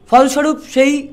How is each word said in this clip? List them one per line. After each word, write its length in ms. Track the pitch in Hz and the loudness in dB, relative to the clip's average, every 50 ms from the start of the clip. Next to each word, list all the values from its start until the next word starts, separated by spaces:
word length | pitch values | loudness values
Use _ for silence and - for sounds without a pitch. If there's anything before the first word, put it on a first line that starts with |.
| _ - | _ 2
ফলস্বরূপ 480 | 226 254 269 269 269 285 294 302 302 302 - - | 2 4 4 2 0 -2 -2 -2 -4 -4 -10 -6
সেই 380 | - 254 262 269 294 285 269 - | -4 -2 0 0 -2 -4 -8 -12